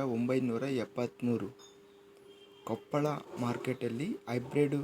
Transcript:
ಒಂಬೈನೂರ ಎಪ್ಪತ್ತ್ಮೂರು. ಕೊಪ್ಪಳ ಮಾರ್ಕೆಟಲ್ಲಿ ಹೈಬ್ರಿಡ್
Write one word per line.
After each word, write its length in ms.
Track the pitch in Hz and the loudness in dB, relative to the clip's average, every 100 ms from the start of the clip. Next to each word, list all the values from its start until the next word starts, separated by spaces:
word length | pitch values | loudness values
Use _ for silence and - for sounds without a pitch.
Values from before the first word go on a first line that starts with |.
| 135 117 | 0 2
ಒಂಬೈನೂರ 460 | 123 131 123 113 135 131 | 2 4 2 0 0 0
ಎಪ್ಪತ್ತ್ಮೂರು. 640 | 107 - 120 - 120 113 98 - - - - - - - - - - - - | -2 -2 -4 0 2 2 0 -8 -20 -20 -20 -20 -20 -20 -20 -20 -20 -10 -4
ಕೊಪ್ಪಳ 380 | 113 - 147 151 147 - - | -4 0 0 2 -2 -6 -4
ಮಾರ್ಕೆಟಲ್ಲಿ 640 | 120 120 131 127 120 113 185 - - | -2 -2 -2 -2 -2 -2 -4 -6 -4
ಹೈಬ್ರಿಡ್ 480 | 123 127 139 143 143 | -4 0 2 4 2